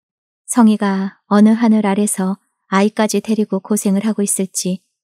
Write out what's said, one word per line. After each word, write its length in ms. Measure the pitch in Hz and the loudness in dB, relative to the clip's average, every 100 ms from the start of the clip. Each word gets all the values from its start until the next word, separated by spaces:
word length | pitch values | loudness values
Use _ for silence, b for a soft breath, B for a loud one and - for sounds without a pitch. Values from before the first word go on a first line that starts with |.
| _ _ _ _ | _ _ _ _
성희가 760 | - 254 220 208 202 190 196 - | -4 2 4 2 -2 -4 -6 -10
어느 240 | - 208 214 | -2 4 4
하늘 360 | 226 233 220 | 4 2 2
아래서 520 | 208 196 208 - 190 196 _ _ _ | 0 -2 -2 -4 -4 -6 _ _ _
아이까지 540 | 190 208 - 214 202 | 0 0 0 -2 -2
데리고 380 | 220 220 208 190 | -2 -2 -2 -4
고생을 460 | - 208 208 196 | -4 -2 0 0
하고 160 | 214 202 | 0 -2
있을지 600 | 202 - 190 - 180 190 _ _ | -2 -2 -4 -4 -6 -6 _ _